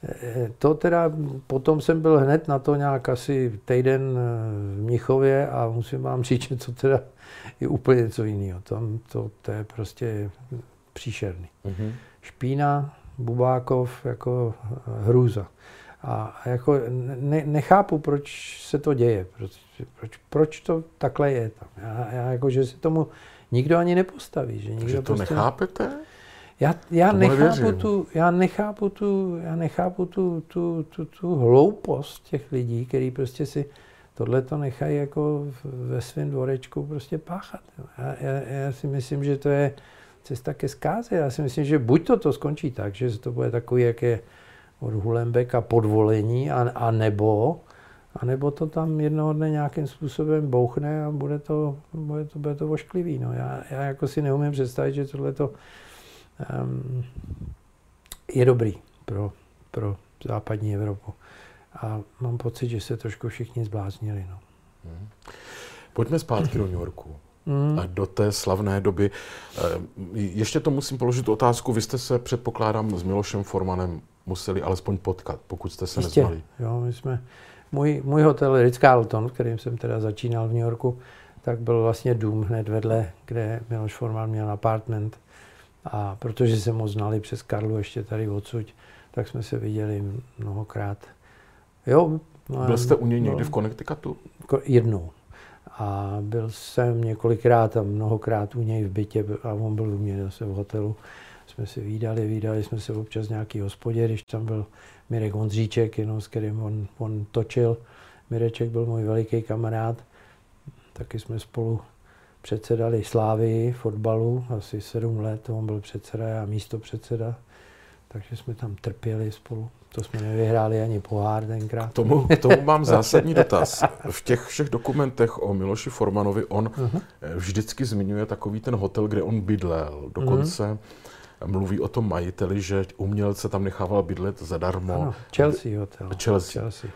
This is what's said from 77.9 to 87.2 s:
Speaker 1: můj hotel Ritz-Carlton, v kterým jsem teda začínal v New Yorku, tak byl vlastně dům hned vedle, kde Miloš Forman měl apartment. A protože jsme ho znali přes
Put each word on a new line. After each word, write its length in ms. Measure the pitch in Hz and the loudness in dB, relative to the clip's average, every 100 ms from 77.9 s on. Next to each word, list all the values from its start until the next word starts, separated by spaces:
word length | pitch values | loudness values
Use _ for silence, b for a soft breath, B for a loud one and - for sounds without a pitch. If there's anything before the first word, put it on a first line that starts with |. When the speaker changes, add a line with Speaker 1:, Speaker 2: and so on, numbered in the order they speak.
| 143 135 | 0 2
Speaker 1:
můj 180 | 147 | 6
hotel 300 | 151 135 139 | 6 6 4
Ritz-Carlton, 760 | 135 123 123 139 127 110 110 117 | 6 6 8 8 8 6 0 -2
v 40 | |
kterým 260 | - 120 113 | -2 -2 -2
jsem 200 | 123 120 | -6 -6
teda 220 | 120 113 | -4 -2
začínal 480 | 110 107 120 117 113 | -2 -2 -2 -2 0
v 60 | |
New 80 | 117 | 0
Yorku, 360 | 117 117 127 123 B B B B | -2 0 -2 -4 B B B B
tak 180 | - 117 | -4 -4
byl 240 | 117 117 | 2 4
vlastně 300 | 113 113 127 | 4 2 2
dům 300 | 117 110 107 | 2 2 0
hned 260 | 104 113 104 | 0 -2 0
vedle, 420 | 110 113 113 98 - - | -2 2 2 0 -8 -8
kde 340 | 117 110 113 113 | -4 -4 -6 -6
Miloš 260 | 113 107 - | -4 -4 -4
Forman 340 | 117 110 110 | -4 -4 -4
měl 220 | 110 107 | -2 -4
apartment. 680 | 104 113 110 110 107 107 - B B B B B _ - | 0 0 0 -2 -4 -4 -8 B B B B B _ -8
A 300 | 110 101 98 | -4 -4 -6
protože 420 | 120 107 120 113 | -8 2 2 4
jsme 120 | 101 | 0
ho 140 | 113 107 | -2 -2
znali 320 | 104 104 | -2 -2
přes 220 | 110 | -2